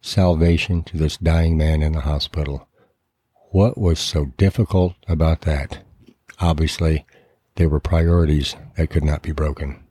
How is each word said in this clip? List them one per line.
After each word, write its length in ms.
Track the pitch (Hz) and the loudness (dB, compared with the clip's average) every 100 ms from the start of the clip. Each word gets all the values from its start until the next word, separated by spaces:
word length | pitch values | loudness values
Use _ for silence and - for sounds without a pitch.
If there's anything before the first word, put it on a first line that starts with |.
salvation 800 | - - 92 82 85 85 - 85 | -4 0 2 4 4 2 0 -4
to 140 | 80 80 | -4 -2
this 200 | 78 - | -2 -2
dying 400 | 80 82 82 80 | 0 2 2 2
man 240 | 78 78 | 2 2
in 100 | 78 | 0
the 100 | 78 | -2
hospital? 680 | 73 73 - - 71 69 - _ _ _ _ _ _ _ _ | -2 -4 -4 -6 -6 -6 -12 _ _ _ _ _ _ _ _
What 260 | 95 104 - | 2 2 2
was 220 | 98 80 | 0 0
so 260 | - - 71 - | -2 -4 -4 0
difficult 580 | 98 - 113 95 90 - - | 0 2 0 2 0 -4 -4
about 340 | 82 80 80 | 0 2 0
that? 380 | - 73 67 - - _ - _ _ - | -2 -4 -6 -12 -18 _ -20 _ _ -4
Obviously, 680 | 85 78 78 - 82 78 - _ _ _ _ - | -2 0 -2 0 0 0 -4 _ _ _ _ -2
there 140 | 82 | 0
were 100 | 73 | 0
priorities 760 | - 85 82 85 80 76 71 - - - | 0 0 2 4 4 2 -2 -10 -16 -4
that 120 | 80 | -2
could 140 | 85 | 0
not 180 | 76 73 | 0 -2
be 100 | - | -4
broken. 520 | 76 78 73 71 67 - | -4 -4 -4 -8 -12 -18